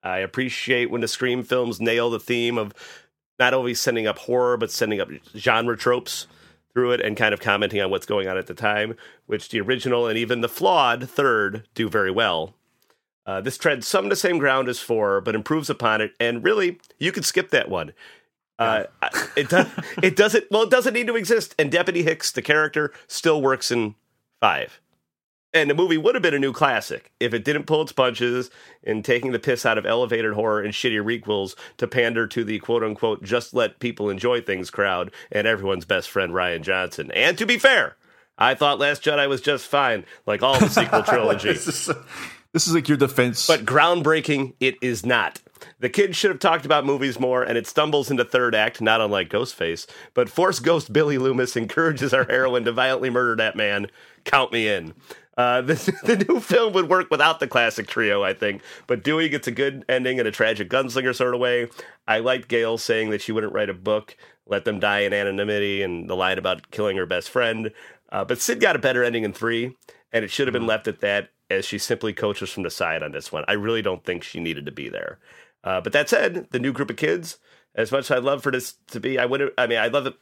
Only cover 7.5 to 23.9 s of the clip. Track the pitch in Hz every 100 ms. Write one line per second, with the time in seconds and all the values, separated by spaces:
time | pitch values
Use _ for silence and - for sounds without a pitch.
7.5 | 101 104 101 95 95 - 104 95 92 90
8.5 | 85 110 104 107 110 - - _ 104 -
9.5 | 117 101 127 131 123 120 110 117 120 117
10.5 | - 190 180 127 117 123 - 143 113 101
11.5 | 107 - - 110 107 95 92 113 85 80
12.5 | _ _ _ _ _ _ _ - 95 110
13.5 | - 165 139 110 202 202 202 196 170 139
14.5 | 135 127 120 - 113 104 98 95 107 104
15.5 | 156 147 147 120 107 107 - 117 120 113
16.5 | 214 185 175 _ _ 165 202 165 - 185
17.5 | 139 - 90 80 - - - _ _ _
18.5 | _ 113 110 98 _ - - - - 143
19.5 | 175 - - - - 185 185 208 214 -
20.5 | 208 226 254 247 233 233 233 190 226 -
21.5 | - 147 165 175 175 165 156 - - 120
22.5 | 151 156 151 147 - - - 165 151 135
23.5 | 131 - 120 107